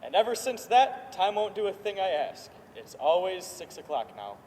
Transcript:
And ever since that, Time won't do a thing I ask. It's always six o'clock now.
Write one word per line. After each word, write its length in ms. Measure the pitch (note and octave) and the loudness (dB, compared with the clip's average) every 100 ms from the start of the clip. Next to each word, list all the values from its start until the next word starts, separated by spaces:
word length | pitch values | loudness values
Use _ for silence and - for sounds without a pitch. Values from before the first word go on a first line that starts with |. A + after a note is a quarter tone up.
And 120 | - | 2
ever 200 | F3 A3+ | 4 4
since 300 | A3+ C4 A#3 | 2 -4 -6
that, 460 | - B3 C4+ - - | 4 6 6 2 -12
Time 220 | - F#3+ | 0 0
won't 200 | G#3 G#3+ | 2 -2
do 120 | G3+ G#3 | 0 -4
a 60 | |
thing 260 | F#3+ G#3 G3 | -2 -6 -2
I 100 | F#3+ | 0
ask. 400 | D3+ A#2+ - - - - | 0 -2 -6 -18 -20 -20
It's 200 | - A2 | -18 -18
always 500 | - D3 F3 F#3 F#3 | -2 4 4 2 -4
six 320 | - - E3+ - | -10 -14 -14 -14
o'clock 340 | D3+ C#3+ G#2+ | -6 -4 -4
now. 220 | - G2+ G2+ | -10 -12 -12